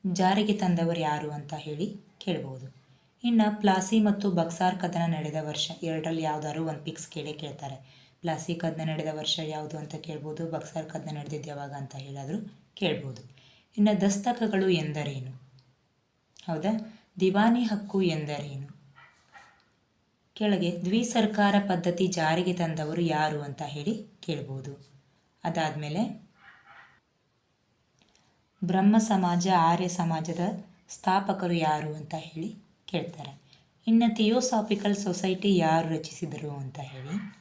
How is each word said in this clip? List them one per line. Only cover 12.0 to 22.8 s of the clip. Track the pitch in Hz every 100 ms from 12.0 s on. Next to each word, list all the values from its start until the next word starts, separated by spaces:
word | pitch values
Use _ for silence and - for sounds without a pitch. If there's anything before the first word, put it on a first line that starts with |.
| 135 139 135 202 - - _
ಕೇಳ್ಬೋದು. | - 180 147 135 127 - - - _ _ -
ಇನ್ನು | 208 196
ದಸ್ತಕಗಳು | 190 196 240 240 220 190 190
ಎಂದರೇನು? | 170 151 147 147 135 127 - - - _ _ _ _ _ _ _ _ -
ಹೌದಾ? | 160 185 220 - - _ -
ದಿವಾನಿ | 190 202 220 240
ಹಕ್ಕು | 226 202 - 196
ಎಂದರೇನು? | 185 156 151 147 147 135 143 - _ - - _ _ - - _ _ _ _ _ _ _ _
ಕೆಳಗೆ | - 214 190 170 175 175
ದ್ವಿಸರ್ಕಾರ | 220 240 240 214 - 202 202
ಪದ್ಧತಿ | 202 180 175 170 185
ಜಾರಿಗೆ | 180 156 165 180
ತಂದವರು | 175 170 156